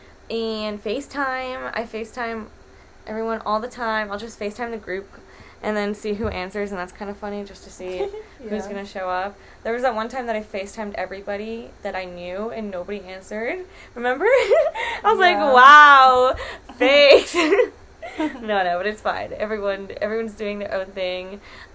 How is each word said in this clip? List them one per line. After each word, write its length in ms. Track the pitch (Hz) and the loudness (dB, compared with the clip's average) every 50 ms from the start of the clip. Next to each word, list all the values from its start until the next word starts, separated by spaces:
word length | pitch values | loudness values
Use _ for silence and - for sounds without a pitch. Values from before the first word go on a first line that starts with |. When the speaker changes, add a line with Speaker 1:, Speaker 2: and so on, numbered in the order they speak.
| - - - - - - | -20 -20 -20 -20 -12 -8
Speaker 1:
and 520 | 220 226 226 220 220 214 214 214 208 208 - | -6 -6 -4 -4 -6 -6 -6 -8 -8 -8 -6
FaceTime. 880 | 220 208 285 285 - - 285 285 262 254 262 254 254 254 262 262 247 - | -6 -6 -6 -6 -8 -8 -6 -4 -4 -4 -6 -6 -8 -8 -10 -10 -8 -8
I 80 | - 226 | -8 -8
FaceTime 640 | 220 - 214 226 226 - 247 233 226 226 226 214 - - - - - - - - - - - - | -8 -10 -10 -12 -10 -10 -8 -8 -8 -8 -10 -12 -14 -18 -20 -20 -20 -20 -20 -20 -20 -20 -20 -14
everyone 340 | - 214 220 226 226 226 214 - | -10 -8 -6 -4 -4 -6 -6 -4
all 160 | - 214 214 | -4 -4 -4
the 80 | 220 247 | -4 -6
time. 420 | - 254 240 220 220 214 214 202 | -8 -6 -6 -4 -2 -4 -4 -4
I'll 80 | 196 202 | -8 -10
just 200 | 220 233 220 - | -10 -12 -12 -8
FaceTime 320 | 214 208 208 - 240 233 | -8 -8 -6 -8 -8 -8
the 60 | 226 | -8
group 320 | 220 - - 185 190 196 - - - - - - - - - - - - | -10 -8 -8 -8 -8 -8 -12 -18 -20 -20 -20 -20 -20 -20 -20 -20 -8 -6
and 140 | 214 214 | -4 -2
then 180 | 208 202 202 208 | -2 -2 -2 -4
see 200 | 208 - 214 208 | -6 -4 -6 -4
who 140 | 202 226 214 | -4 -4 -4
answers, 420 | 190 185 180 190 202 214 208 202 | -4 -6 -8 -8 -6 -6 -6 -6
and 80 | 202 180 | -6 -8
that's 120 | 180 180 - | -10 -10 -12
kinda 200 | - 214 196 202 | -12 -12 -12 -10
funny 300 | 208 214 208 202 202 202 | -10 -10 -10 -8 -8 -10
just 200 | 196 190 - - | -12 -16 -20 -20
to 60 | 196 | -20
see 280 | - - 185 185 185 180 | -16 -12 -10 -8 -6 -6
Speaker 2:
<laughs> 400 | 196 - 208 440 427 - - - | -6 -6 -8 -12 -16 -18 -20 -18
Speaker 1:
who's 120 | 262 214 208 214 - | -10 -8 -8 -8 -6
Speaker 2:
Yeah. 40 | 202 | -8
Speaker 1:
gonna 180 | 202 196 196 | -10 -10 -12
show 220 | 202 - 202 185 185 | -10 -10 -8 -6 -4
up. 280 | 180 180 190 202 202 - - - - - - | -4 -4 -4 -6 -8 -12 -20 -20 -20 -12 -8
There 100 | 220 226 | -6 -4
was 80 | 247 247 | -2 0
that 120 | 262 226 | -2 -2
one 140 | 214 220 240 | -2 -6 -6
time 180 | 247 269 240 | -6 -8 -6
that 100 | 240 220 | -4 -6
I 60 | 214 214 | -6 -6
FaceTimed 520 | - - 196 190 202 - 226 214 202 196 | -8 -10 -10 -10 -10 -10 -10 -10 -10 -8
everybody 760 | - 185 185 196 196 196 202 202 202 214 220 226 226 240 247 - - - | -8 -8 -8 -10 -12 -10 -8 -8 -8 -8 -8 -10 -12 -12 -16 -20 -12 -10
that 120 | 202 185 | -8 -8
I 100 | 185 190 | -8 -8
knew 440 | 180 180 175 175 180 180 196 214 233 | -10 -12 -12 -12 -10 -8 -8 -8 -8
and 200 | - 226 214 202 | -8 -8 -8 -8
nobody 300 | 190 175 175 180 208 202 | -8 -8 -8 -8 -10 -10
answered. 680 | 185 185 190 190 190 - 208 214 226 254 349 370 370 - - - - - - | -10 -14 -16 -16 -14 -12 -10 -6 -6 -6 -6 -8 -10 -14 -18 -20 -20 -18 -14
Remember? 300 | 247 233 247 254 285 359 | -6 -4 -4 -2 0 2
<laughs> 40 | 440 | 4
I 720 | 539 508 - - 539 640 554 640 - 880 932 932 - - - | 4 4 4 4 4 2 2 0 -2 -4 -8 -8 -8 -2 0
was 140 | 403 453 - | 2 4 6
like, 180 | 381 349 359 | 6 4 4
Speaker 2:
Yeah. 160 | 302 311 285 262 | 4 2 4 8
Speaker 1:
"Wow, 800 | 247 254 277 294 302 294 285 277 269 262 262 254 254 254 262 - - - - - | 10 10 12 12 12 12 12 10 10 10 8 8 6 4 2 2 -2 -6 -12 -14
Speaker 2:
<laughs> 180 | - - - - - | -16 -18 -20 -4 0
Speaker 1:
thanks." 580 | - 262 277 285 285 277 277 - - - - 339 330 | 2 4 6 8 10 10 10 8 8 4 0 0 2
<laughs> 40 | 302 370 453 466 302 - - - - - - - 698 - - | 2 4 2 2 0 -2 -10 -20 -20 -20 -20 -18 -16 -8 -6
No, 460 | 311 302 247 254 233 214 208 196 185 | -6 -6 -6 -8 -6 -2 0 0 0
no, 120 | 180 175 | 0 0
but 100 | 175 190 | -2 -2
it's 140 | 214 214 208 | -4 -6 -4
fine. 320 | - 214 - 92 - - - | -4 -4 -4 -4 -6 -8 -6
Everyone, 540 | - 214 208 220 208 202 202 196 196 196 190 - - | -6 -6 -6 -4 -4 -4 -4 -4 -4 -8 -12 -8 -6
everyone's 340 | - 208 220 226 226 226 208 | -4 -4 -2 -4 -6 -6 -8
doing 240 | - 220 202 208 208 | -8 -8 -6 -6 -6
their 160 | 202 - - | -6 -6 -6
own 120 | 196 190 | -6 -6
thing. 540 | 202 196 196 185 180 180 185 185 185 202 202 - - - - - - - | -6 -6 -6 -6 -4 -6 -6 -8 -12 -14 -16 -18 -20 -20 -20 -20 -16 -6